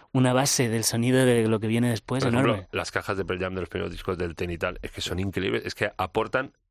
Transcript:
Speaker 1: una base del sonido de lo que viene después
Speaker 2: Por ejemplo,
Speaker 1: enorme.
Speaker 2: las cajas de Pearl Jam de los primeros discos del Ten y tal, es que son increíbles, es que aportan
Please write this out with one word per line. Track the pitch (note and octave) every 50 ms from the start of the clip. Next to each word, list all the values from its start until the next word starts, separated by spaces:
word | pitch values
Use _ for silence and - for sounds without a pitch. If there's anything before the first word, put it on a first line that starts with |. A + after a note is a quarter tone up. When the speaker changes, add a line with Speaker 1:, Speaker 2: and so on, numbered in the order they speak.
| - _
Speaker 1:
una | _ C3 B2+ B2+ B2
base | B2 C#3 C#3 - - C3 A2+
del | A2 A#2 A2
sonido | - - A#2 A#2 B2 B2+ C3 C3
de | B2+ A#2+ A#2 A2+ A2
lo | A2 G#2+
que | G2+ A2
viene | A2+ A#2 A#2+ A#2+
después | A#2 G#2 - - B2+ B2 -
Speaker 2:
Por | B2+ A#2
ejemplo, | A#2+ C3+ A#2 A2
Speaker 1:
enorme. | G2 F#2+ -
Speaker 2:
las | - G2+ E2+ -
cajas | - G2 F2+ - G#2 F#2+
de | F#2+
Pearl | E2+ F#2+ F2+
Jam | F#2+ F#2 F#2
de | F#2
los | F2 -
primeros | - F#2 F#2 F2+
discos | F2 F2 - - F#2 E2
del | F2 F2 E2
Ten | - F#2+ F2
y | F2 E2
tal, | F#2 F2+ - -
es | - -
que | - -
son | - - F2+ F2
increíbles, | F#2+ G2 F#2 - F2+ G#2 A#2 A#2 -
es | F#2+ -
que | - A2 G2+ - -
aportan | - - - A2 A2 G#2+ - B2+ C3 - _ _ _ _